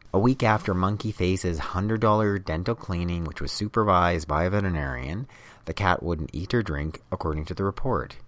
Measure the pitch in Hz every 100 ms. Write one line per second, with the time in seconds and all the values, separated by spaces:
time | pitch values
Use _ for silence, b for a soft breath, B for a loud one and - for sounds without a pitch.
0 | - 92 117 131 117 107 - 90 92 104
1 | 110 - 90 92 90 80 - 92 104 110
2 | 110 107 104 101 95 80 92 117 - 87
3 | 87 85 80 76 73 - 101 117 107 90
4 | 87 85 78 73 90 101 101 82 69 62
5 | 65 92 139 B B B - 82 98 90
6 | 85 80 76 - 92 120 104 73 78 -
7 | - 92 82 76 76 87 98 - 131 98
8 | - -